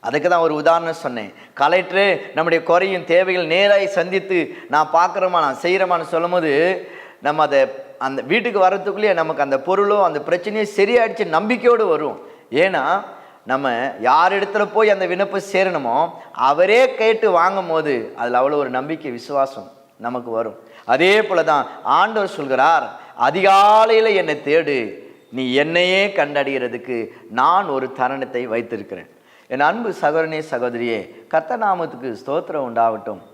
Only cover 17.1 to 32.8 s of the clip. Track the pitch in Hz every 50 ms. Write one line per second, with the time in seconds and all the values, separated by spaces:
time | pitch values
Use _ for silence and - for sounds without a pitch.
17.1 | 226 220 226 214 180 165 170 185 196 196 180 170 160 160 151 147 135 120 110 -
18.1 | - - 117 120 123 123 131 139 151 147 143 127 127 131 135 151 160 156 - 143
19.1 | 120 117 - - 143 139 135 135 - 110 98 - - - _ _ _ _ 110 120
20.1 | 123 127 120 120 113 113 113 110 95 - - - - - - - 123 139 165 185
21.1 | 202 214 214 208 190 170 156 160 151 143 127 - - - - - 135 160 190 220
22.1 | 226 220 196 185 - - 147 135 131 127 131 156 165 151 127 - - - - -
23.1 | - - 120 131 143 190 185 196 190 196 202 208 214 214 220 226 226 220 220 226
24.1 | 208 190 175 156 151 147 - 143 147 165 170 147 143 127 113 101 98 - - -
25.1 | - _ _ _ 117 123 131 127 127 135 143 156 165 175 180 180 185 190 196 202
26.1 | 196 185 151 147 147 147 139 135 135 131 123 120 117 120 120 - 123 117 113 -
27.1 | - - - - 107 123 131 156 175 190 202 170 139 131 131 131 135 - 127 127
28.1 | 135 135 131 - - 123 123 117 110 117 117 113 117 107 101 - 98 87 80 _
29.1 | _ _ _ _ _ _ _ _ 123 131 143 156 190 226 240 220 180 - - 147
30.1 | 151 160 160 160 160 156 156 - - 120 127 123 117 117 120 120 113 107 92 -
31.1 | - - - _ - 156 156 - 247 226 226 202 190 180 165 156 - 120 123 131
32.1 | 110 101 - - 139 165 180 - 160 151 135 120 113 117